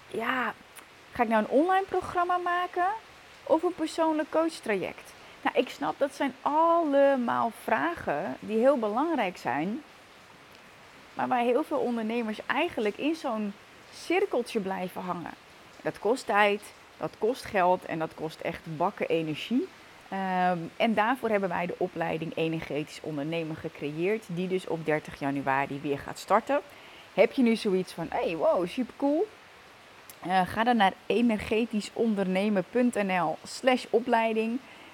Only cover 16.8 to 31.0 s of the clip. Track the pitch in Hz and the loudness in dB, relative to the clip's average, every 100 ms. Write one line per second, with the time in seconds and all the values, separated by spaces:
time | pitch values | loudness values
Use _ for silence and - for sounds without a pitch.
16.8 | - - - - 220 269 - 202 180 185 | -20 -10 -10 -4 -2 -2 -2 2 4 2
17.8 | - 165 160 - 160 - - 165 - 156 | -2 -6 -6 -6 -10 -6 -8 -8 -8 -2
18.8 | 180 - - 165 156 151 - 247 381 - | -2 -2 -2 -2 -2 -6 -2 -2 -2 -8
19.8 | - - - 190 190 185 180 180 165 - | -20 -20 -10 -4 -2 2 2 0 -4 0
20.8 | 233 214 214 262 226 208 190 175 180 - | 0 2 0 0 0 0 0 -2 -4 -2
21.8 | 180 170 165 160 160 - 165 160 - 147 | -4 -2 -2 -2 -4 -2 -2 -2 -4 -6
22.8 | 151 - - 147 151 165 156 156 160 - | -6 -8 -8 -6 -4 -4 -6 -8 -10 -8
23.8 | 147 151 180 220 - 170 185 185 - 165 | -8 -4 -2 -2 -4 -6 -2 -4 -4 -4
24.8 | 156 151 - - 139 139 139 135 139 139 | 0 -2 -2 -6 -4 -2 0 0 0 -4
25.8 | 147 139 - - - 202 - 285 - - | -4 -4 -6 -8 2 2 2 -2 -4 -18
26.8 | - - - - 233 - 233 226 214 185 | -20 -20 -2 4 4 4 2 2 2 0
27.8 | 180 - 165 - 247 160 311 254 175 - | -2 -6 -6 -4 -4 0 2 2 0 -4
28.8 | 233 - 277 302 427 - - - - - | -6 -2 0 0 -2 -6 -20 -20 -20 -20
29.8 | - - - - - 185 180 - 226 233 | -20 -20 -20 -10 0 2 2 0 2 4
30.8 | 190 - | 4 2